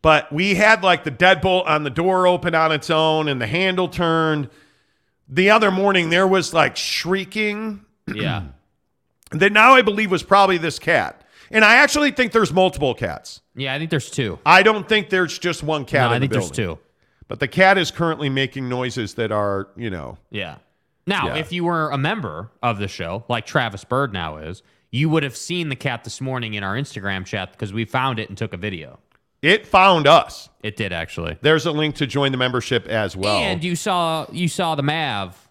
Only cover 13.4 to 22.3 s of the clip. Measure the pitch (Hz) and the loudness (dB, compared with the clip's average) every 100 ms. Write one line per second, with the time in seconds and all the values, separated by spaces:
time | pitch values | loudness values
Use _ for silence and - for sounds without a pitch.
13.4 | _ - 135 135 160 156 - - 113 78 | _ -10 -8 -6 -4 -4 -4 -4 -4 -2
14.4 | 147 180 196 214 175 214 165 185 175 - | 6 6 6 0 0 -2 0 -2 -2 -4
15.4 | 175 165 147 151 127 147 120 123 135 107 | -6 -4 -4 -6 -2 0 0 0 0 -2
16.4 | 90 67 95 80 _ _ _ _ _ - | -4 -4 -6 -6 _ _ _ _ _ -6
17.4 | 139 - 190 190 - - 165 156 147 135 | -4 4 4 4 0 -2 -4 -2 -4 -2
18.4 | 135 135 127 123 127 123 107 - 110 104 | -4 -6 -6 -4 -4 -6 -8 -4 -2 -2
19.4 | 101 98 98 - 117 90 65 - _ 107 | -2 -4 -6 -10 -8 -8 -12 -16 _ -10
20.4 | 87 71 _ _ _ _ - 196 131 156 | -10 -14 _ _ _ _ -6 -4 -2 -4
21.4 | 156 175 170 170 151 135 147 220 117 | -6 -4 -2 -2 -2 -2 -2 -4 -6